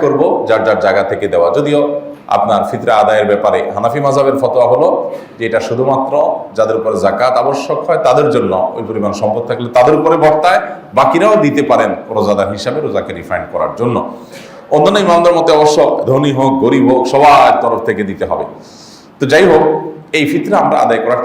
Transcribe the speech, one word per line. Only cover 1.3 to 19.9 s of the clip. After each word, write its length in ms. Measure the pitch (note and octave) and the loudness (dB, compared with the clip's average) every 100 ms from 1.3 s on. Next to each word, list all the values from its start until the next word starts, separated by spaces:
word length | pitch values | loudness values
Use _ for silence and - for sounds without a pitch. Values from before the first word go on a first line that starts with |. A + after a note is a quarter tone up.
| F2 E2+ C#3 | 0 2 0
যদিও 240 | D3 D3 D3 - - - - G2+ | 0 0 0 -4 -10 -16 -4 -2
আপনার 240 | G#2 G#2 - | 0 0 -2
ফিতরা 240 | A#2+ A2+ A2 | -4 0 2
আদায়ের 240 | G#2+ G#2+ G#2 | 2 2 2
ব্যাপারে 300 | G2+ G#2+ F#2+ - | 0 0 0 -2
হানাফি 260 | - - D3 | -4 -4 -2
মাযহাবের 360 | C#3 C3+ C3+ C3+ | 0 2 0 0
ফতোয়া 240 | B2+ B2+ A#2+ | -2 0 2
হলো 160 | B2+ E3+ - - - - G#2+ | 2 2 0 -4 -10 -16 -8
যে 40 | A2+ | -4
এটা 120 | A2+ - | -2 -2
শুধুমাত্র 440 | A#2 C3+ C3 - C#3+ D3+ - - | -2 0 0 0 0 0 -2 -6
যাদের 220 | - A2 A2+ | -2 -2 0
উপরে 160 | A2 G2+ | -2 -2
যাকাত 300 | G2 - B2 B2 | -2 0 0 0
আবশ্যক 360 | B2+ - - D#3 - | 0 -4 -4 -6 -2
হয় 140 | E3 C3+ | 0 2
তাদের 220 | D#3 D3 | 2 2
জন্য, 180 | B2+ G2+ F#2 F#2 - | 0 -2 -2 -2 -6
ওই 60 | A2 | -8
পরিমাণ 240 | A2 G2+ | -4 -4
সম্পদ 300 | - G#2+ A#2 A#2 | -2 -2 -4 -4
থাকলে 200 | A#2 A#2+ B2 | -6 0 4
তাদের 180 | B2 D#3 | 4 4
উপরে 160 | D#3+ E3 | 0 0
বর্তায়, 360 | D3+ D#3 E3+ F#3+ - - - - | 2 2 2 0 -2 -10 -6 0
বাকিরাও 380 | C#3+ E3 G3+ - | 0 2 2 2
দিতে 260 | C#3+ C#3+ C#3 | 2 0 0
পারেন 200 | A#2 G#2+ F#2 - G#2+ | 0 0 -4 -6 -2
রোজাদার 320 | G2+ G2+ G2 G2+ | 0 0 -2 -4
হিসাবে 220 | - C#3 | -6 -4
রোজাকে 320 | C#3 G2+ F2+ | -4 -6 -6
রিফাইন্ড 340 | F2 E2 F2+ - | -10 -8 -8 -6
করার 200 | F2 - - | -6 -6 -4
জন্য। 160 | B2 A#2 - - - - - - - | -4 -4 -6 -10 -18 -20 -20 -20 -2
অন্যান্য 240 | D3+ D3+ G#3 F#3+ | 0 2 2 2
ইমামদের 280 | E3+ E3+ E3+ | 4 4 2
মতে 120 | D#3+ D3+ | 2 4
অবশ্য 200 | D3+ D3+ C#3 - - | 4 4 2 0 0
ধনী 220 | C3+ D3 C3 | 0 0 0
হোক, 140 | C3+ C3+ | 0 2
গরিব 200 | A#2+ C3+ C3+ | 2 2 4
হোক, 120 | C3 A#2+ | 2 2
সবার 400 | C#3 D3 C#3 B2 - | 4 6 6 6 2
তরফ 180 | A2+ A2+ - | 0 -2 -4
থেকে 140 | F#2+ G2+ | -4 -6
দিতে 140 | - E2 | -6 -4
হবে। 140 | E2 - - - - - - - - | -4 -6 -12 -20 -20 -20 -20 -20 -6
তো 60 | C#3 | 0
যাই 120 | D3+ F#3 | 4 4
হোক, 140 | D#3 D#3 D#3 - | 4 2 -2 -6